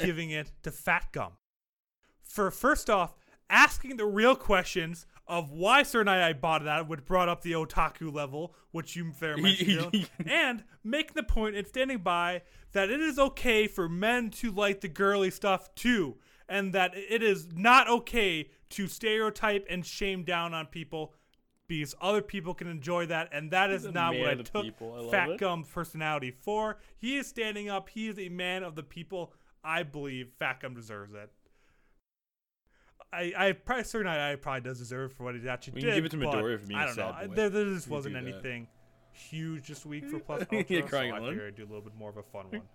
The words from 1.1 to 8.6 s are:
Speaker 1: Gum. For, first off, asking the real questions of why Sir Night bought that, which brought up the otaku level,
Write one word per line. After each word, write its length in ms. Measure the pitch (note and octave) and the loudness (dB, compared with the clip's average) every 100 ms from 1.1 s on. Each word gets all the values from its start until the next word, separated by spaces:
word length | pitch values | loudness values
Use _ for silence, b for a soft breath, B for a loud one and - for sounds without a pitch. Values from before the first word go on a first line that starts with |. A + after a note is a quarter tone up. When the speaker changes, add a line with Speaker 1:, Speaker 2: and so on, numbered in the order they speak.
Speaker 1:
Gum. 200 | D3 F#2+ F#2 _ _ _ _ _ _ _ _ | -6 -8 -10 _ _ _ _ _ _ _ _
For, 280 | - - F#3+ | -10 -2 -2
first 380 | - B3+ D4+ - | 2 2 2 2
off, 260 | G#3 E3+ - b b - | 2 2 -6 b b 4
asking 460 | G#3+ D4 - C4 B3+ | 8 8 6 -4 -2
the 100 | G#3+ | 0
real 280 | G3+ A#3 | 6 6
questions 720 | C4 - F#3+ F3 F3+ E3 E3+ - b - | 6 4 4 4 -2 -4 -8 -16 b -6
of 240 | E3+ D3+ | -4 -4
why 320 | D#3 F#3+ C4+ | 0 6 6
Sir 200 | C#4 A#3 | 6 4
Night 360 | G3+ F#3 E3+ D3 | 4 6 4 2
bought 240 | D#3+ D#3 | 2 2
that, 240 | D3 D3+ D#3 | 2 -2 -2
which 160 | D#3 | -6
brought 240 | C3 F#3 F3 | 2 4 4
up 140 | E3+ | 0
the 100 | F3 | -2
otaku 600 | E3 D#3+ - D#3+ - D#3+ | -2 0 2 2 0 -8
level, 420 | D3+ C#3+ C#3+ E3+ b | -6 -6 -6 -10 b